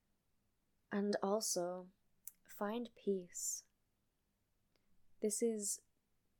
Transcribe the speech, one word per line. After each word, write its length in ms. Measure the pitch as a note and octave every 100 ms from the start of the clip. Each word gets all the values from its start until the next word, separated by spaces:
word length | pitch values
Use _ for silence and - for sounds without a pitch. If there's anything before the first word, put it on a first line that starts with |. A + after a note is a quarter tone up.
| _ _ _ _ _ _ _ _ -
And 240 | G3+ G3+ G3+
also, 640 | G3 G#3+ - F3+ F3 F3+ F#3 - _ _ - - - -
find 300 | G#3 A#3 A#3 -
peace. 580 | - F#3+ F3 - - - - _ _ _ _ _ _ _ _ _ _ _ _ - - -
This 180 | G#3+ -
is 380 | A#3 A3 G3+ - - _ _ _ _